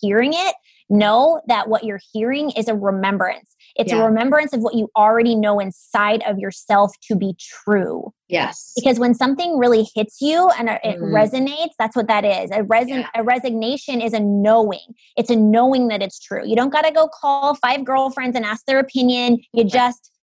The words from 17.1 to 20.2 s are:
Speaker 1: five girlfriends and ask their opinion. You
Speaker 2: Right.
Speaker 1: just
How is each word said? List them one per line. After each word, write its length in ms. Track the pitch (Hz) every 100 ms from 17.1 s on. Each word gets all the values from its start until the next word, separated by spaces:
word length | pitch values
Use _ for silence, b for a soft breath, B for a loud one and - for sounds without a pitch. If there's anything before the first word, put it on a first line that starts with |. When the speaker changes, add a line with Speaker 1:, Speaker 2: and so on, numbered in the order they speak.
| - 285 277 285 269
Speaker 1:
five 300 | 247 277 262
girlfriends 500 | 269 269 262 254 247
and 100 | 214
ask 200 | 226 -
their 140 | 269
opinion. 580 | 269 262 247 247 247 233 _
You 100 | 226
Speaker 2:
Right. 80 | 208
Speaker 1:
just 400 | 247 247 240 _ _